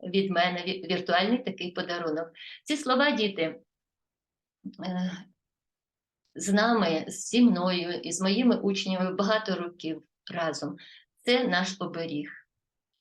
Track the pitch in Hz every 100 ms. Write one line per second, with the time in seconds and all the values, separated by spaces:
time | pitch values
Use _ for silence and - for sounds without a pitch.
0 | 185 190 196 170 180 180 180 190 - 180
1 | 185 175 208 247 - 190 180 185 175 175
2 | 165 156 165 - - - - 294 247 262
3 | 285 226 208 180 160 - _ _ _ _
4 | _ _ _ _ _ _ - - 185 180
5 | 180 185 - _ _ _ _ _ _ _
6 | _ _ _ - 196 202 226 226 175 160
7 | - - - 240 233 180 180 175 175 175
8 | 165 170 190 214 247 196 196 196 196 185
9 | 185 185 202 220 208 180 175 - 156 156
10 | - _ - 175 165 147 143 - - -
11 | _ _ - 247 214 180 190 - 170 165
12 | 165 147 147 - _ _ _ _ _ _